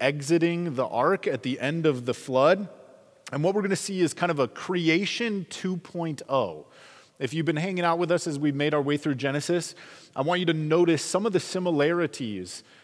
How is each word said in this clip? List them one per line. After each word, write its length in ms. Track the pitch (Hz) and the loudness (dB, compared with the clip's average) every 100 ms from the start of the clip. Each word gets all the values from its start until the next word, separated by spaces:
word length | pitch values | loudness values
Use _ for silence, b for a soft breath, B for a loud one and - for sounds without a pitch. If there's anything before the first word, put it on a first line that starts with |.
exiting 760 | 156 147 139 165 170 170 175 | 0 0 2 2 2 0 -2
the 120 | 131 123 | -2 0
ark 400 | 113 147 190 196 | 2 2 2 -2
at 160 | 131 | -2
the 160 | 123 135 | -4 -4
end 260 | 131 165 156 | -2 0 2
of 180 | 127 | 0
the 80 | 123 | -2
flood. 560 | 117 - 127 147 196 196 - - - - _ - | -6 0 4 6 4 0 -14 -20 -20 -20 _ -8
And 100 | 139 | -2
what 120 | 170 | 0
we're 80 | 202 | 2
gonna 140 | 196 185 | 0 -2
see 240 | - 185 | -2 0
is 120 | 165 | 0
kind 180 | - 170 | 0 -2
of 80 | 147 | 0
a 100 | 123 | -2
creation 1000 | - - 180 160 165 196 - 233 202 165 | -2 -4 0 2 2 2 -4 -4 -4 -8
two 300 | - 185 185 | -6 -4 -6
point 440 | - 175 165 139 - | -6 -6 -6 -6 -2
oh. 380 | 135 98 76 - B B B B - | 0 0 -4 -16 B B B B -8
If 140 | 131 | -6
you've 140 | 160 156 | -2 -2
been 100 | 151 | -2
hanging 280 | 190 185 | -2 0
out 140 | 170 165 | 0 2
with 120 | 170 | 2
us 160 | 170 170 | 0 0
as 120 | 143 | -2
we've 160 | 147 | 0
made 200 | 139 147 | 2 2
our 80 | 151 | 2
way 140 | 139 147 | 0 0
through 180 | 156 | 0
Genesis, 600 | 127 135 147 156 175 160 - B B B - | -2 -2 -2 0 -2 -2 -12 B B B -4
I 60 | |
want 180 | 143 180 | 0 0
you 60 | 175 | 2
to 80 | |
notice 480 | 160 151 165 170 156 | 0 2 4 4 4
some 220 | - 185 | 2 0
of 80 | 220 | 2
the 80 | 180 | -2
similarities 1200 | - 185 180 151 147 175 160 - 117 98 90 - - b | -2 -2 0 2 2 2 -2 -4 -6 -6 -10 -14 -18 b